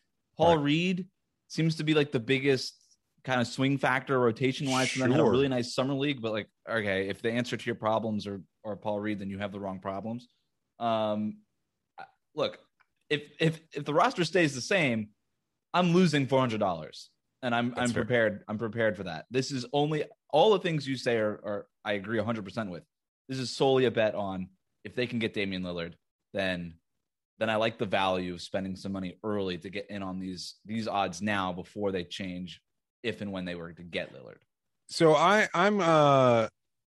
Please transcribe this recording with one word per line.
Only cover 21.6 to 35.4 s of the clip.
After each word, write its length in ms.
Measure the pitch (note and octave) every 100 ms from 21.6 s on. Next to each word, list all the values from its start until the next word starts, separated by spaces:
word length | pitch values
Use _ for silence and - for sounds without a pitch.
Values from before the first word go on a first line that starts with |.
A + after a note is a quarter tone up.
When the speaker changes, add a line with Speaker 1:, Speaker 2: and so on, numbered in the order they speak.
| - _
Speaker 1:
I 80 | G#2
agree 260 | G2+ F#2+ A#2
a 60 |
hundred 200 | G#2+ A2+
percent 260 | G2 A#2 G#2
with. 120 | E2+ - _ _ _ -
This 100 | C3
is 120 | A#2+
solely 300 | - C#3 C3
a 60 | B2
bet 240 | A2+ G#2+
on 340 | G#2 G2 F#2+ F#2 _ _ _
if 120 | -
they 120 | - A#2+
can 120 | A#2+
get 140 | A2
Damian 300 | A2 G2 F#2
Lillard, 320 | F2+ F2 E2+ - _ _ _
then, 400 | G2+ F#2+ F2 E2+ E2 _ _ _ _ _ _
then 100 | A2
I 80 | A2
like 220 | A2+ A2+
the 80 | G#2
value 480 | G2 F#2+ F#2 F2+
of 80 | F2
spending 340 | - G2 F#2+ F#2
some 160 | G2
money 240 | G2 F2+ -
early 320 | G#2+ G#2 F#2+ F2
to 140 | G2
get 160 | G2 -
in 140 | G2+
on 180 | F#2+ F#2
these, 360 | F#2 F2+ - - F#2+
these 200 | A2+ G#2+
odds 360 | G2+ F#2+ E2+
now 320 | G#2 G2+ F#2
before 360 | F2+ F2+ G#2 G2+
they 140 | F#2
change, 560 | E2+ - F#2 F2+ F2+ E2 _ _ _ _
if 200 | A#2 -
and 100 | G2+
when 140 | F#2+ F2+
they 80 |
were 180 | F2 E2+
to 100 | E2+
get 300 | F2 F#2 D#2+
Lillard. 300 | C2 A#1 - _ _ _ _ _
Speaker 2:
So 260 | - E3
I, 340 | D3 E3+ G#3+